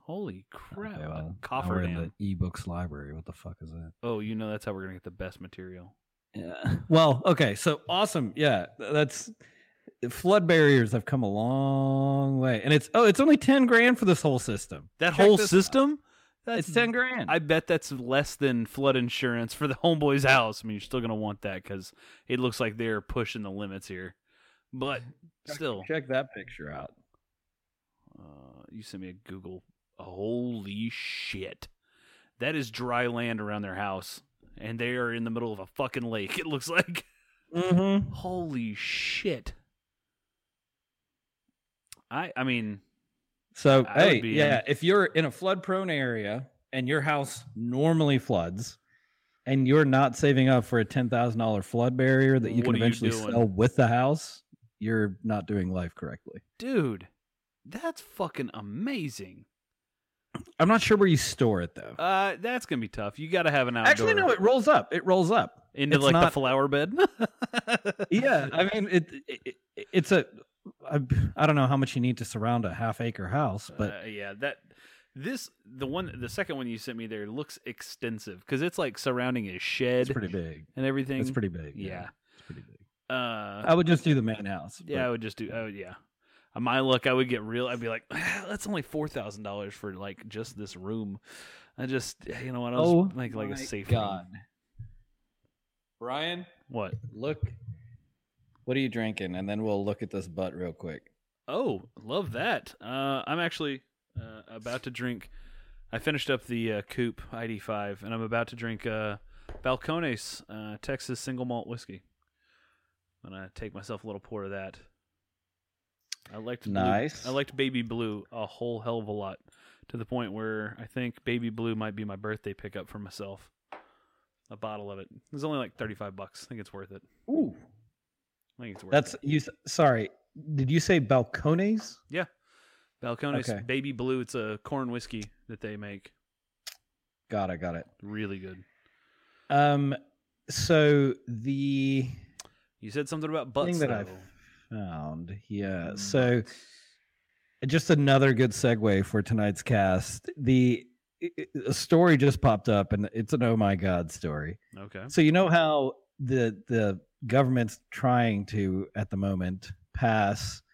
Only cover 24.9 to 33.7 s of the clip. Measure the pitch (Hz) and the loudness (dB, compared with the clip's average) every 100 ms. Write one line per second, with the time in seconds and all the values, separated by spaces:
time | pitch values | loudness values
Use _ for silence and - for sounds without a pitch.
24.9 | 127 120 - 165 _ - 147 151 104 92 | -6 -10 -20 -20 _ -16 -6 -4 -4 -2
25.9 | 156 131 131 135 104 95 - 73 71 - | -4 0 -2 -2 -10 -16 -14 -12 -12 -12
26.9 | _ _ _ _ _ _ _ _ _ _ | _ _ _ _ _ _ _ _ _ _
27.9 | _ _ - 82 71 65 64 - 107 107 | _ _ -20 -20 -20 -20 -20 -20 -20 -16
28.9 | 98 92 90 - 95 92 92 _ _ _ | -14 -14 -16 -18 -16 -14 -16 _ _ _
29.9 | _ - 90 107 120 123 117 98 104 117 | _ -16 -6 -4 -4 -4 -6 -8 -6 -6
30.9 | - - - - 95 92 - - _ _ | -8 -10 -10 -8 -8 -10 -12 -20 _ _
31.9 | _ _ _ _ - 127 156 120 110 123 | _ _ _ _ -6 -4 -2 -4 -6 -4
32.9 | 120 123 120 120 110 104 104 101 | 0 0 -2 -4 -4 -4 -6 -6